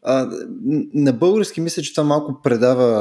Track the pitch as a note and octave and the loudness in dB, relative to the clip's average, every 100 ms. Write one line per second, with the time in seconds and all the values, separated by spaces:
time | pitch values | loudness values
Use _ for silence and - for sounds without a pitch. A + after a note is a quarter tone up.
0 | - C3 B2+ - - - B2+ D3+ - D3 | -2 0 -2 -8 -10 -8 -2 -2 -2 0
1 | C#3 A#2 F3 G#3+ G3 - E3 E3 D3 - | 2 2 2 2 0 -4 -6 -6 -6 -2
2 | D3 D3+ D3 C3 C3+ A#2 B2 B2+ B2 G#2+ | 0 0 -2 -4 0 2 2 4 4 2